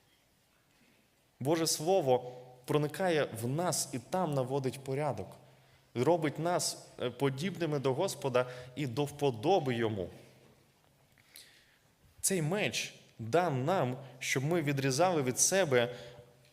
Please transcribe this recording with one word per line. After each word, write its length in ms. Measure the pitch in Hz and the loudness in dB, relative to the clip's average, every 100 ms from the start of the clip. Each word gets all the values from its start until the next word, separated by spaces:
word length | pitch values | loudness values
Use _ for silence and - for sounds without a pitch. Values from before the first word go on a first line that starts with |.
| _ _ _ _ _ _ _ _ _ _ _ _ _ _ | _ _ _ _ _ _ _ _ _ _ _ _ _ _
Боже 280 | 131 165 160 | 0 0 2
Слово 640 | - 151 190 139 127 - - - - - | 0 2 2 4 2 2 -12 -18 -18 -2
проникає 600 | 147 147 147 190 160 139 110 | 0 0 0 0 2 0 -2
в 60 | 117 | -4
нас 420 | 139 175 143 - | -2 0 -2 -4
і 60 | 131 | -6
там 340 | - 185 175 | -4 -2 0
наводить 500 | 143 123 139 131 117 | 0 0 -2 -2 -4
порядок. 440 | - 135 147 110 90 - - - _ _ _ | -6 -4 -2 -4 -8 -14 -20 -20 _ _ _
Робить 460 | 117 127 170 151 143 | 0 2 2 0 -2
нас, 480 | 165 175 - - - - | 0 0 -2 -6 -14 -6
е, 100 | 123 | -6
подібними 720 | - 139 131 180 175 165 147 | 0 -2 0 -4 -4 -2 0
до 140 | 135 | 0
Господа 520 | 131 190 190 139 123 127 - - - | 0 -2 -2 2 2 2 -4 -12 -6
і 120 | 143 | -4
до 180 | 113 147 | -2 -4
вподоби 720 | - 143 117 127 190 139 117 | 0 0 0 2 2 2 0
Йому. 340 | 113 107 85 - - - - _ _ _ _ _ _ _ _ - - - _ _ _ _ _ - | 0 -2 -6 -10 -20 -20 -20 _ _ _ _ _ _ _ _ -20 -20 -20 _ _ _ _ _ -6
Цей 200 | - 190 | 0 2
меч 520 | 151 196 160 - - - - - | 2 0 0 -2 -6 -10 -20 -12
дан 460 | 113 156 180 135 135 | 0 2 4 2 2
нам, 320 | 185 131 131 - - | 2 2 -2 -10 -10
щоб 240 | - 139 | -4 -2
ми 180 | 135 175 | 0 0
відрізали 600 | 147 143 135 131 180 170 | 0 0 0 4 4 4
від 180 | 127 123 | 0 2
себе, 560 | - 190 175 127 117 - - - - - _ | 2 2 4 4 2 -2 -14 -18 -20 -20 _